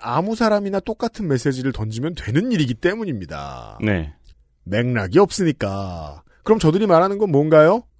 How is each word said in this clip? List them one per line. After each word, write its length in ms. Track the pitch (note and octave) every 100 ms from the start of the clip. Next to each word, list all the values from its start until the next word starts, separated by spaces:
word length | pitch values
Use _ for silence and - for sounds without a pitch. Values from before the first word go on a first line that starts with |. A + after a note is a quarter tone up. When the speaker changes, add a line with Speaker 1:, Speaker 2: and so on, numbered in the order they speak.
Speaker 1:
아무 340 | A2+ C3 G3 A3+
사람이나 440 | A3+ G#3 G3 G3
똑같은 480 | - A3 G#3+ - F#3
메시지를 440 | C3 D3 B2+ C3
던지면 440 | A#2+ A2 A2 D3 E3+
되는 360 | - B2+ B3
일이기 220 | G#3 C3+
때문입니다. 1080 | A2+ F3 A3 G#3 A#2 D#2+ D2+ C#2+ A#2+ A2 G#1
Speaker 2:
네. 300 | G#2+ F#2+ D#2 - - _ _ _
Speaker 1:
맥락이 560 | - G2+ A#2+ A#2+ F#2+ C3+
없으니까. 1040 | G3+ - E3+ C#3 G2+ G2 F#2+ F2 D2+ D2 _ _
그럼 160 | - A3
저들이 280 | D#3+ F3 G#3+
말하는 300 | E3 F#3+ G3+
건 120 | G#3
뭔가요? 520 | C#3+ D#3 D#3 D#3 G#3+ -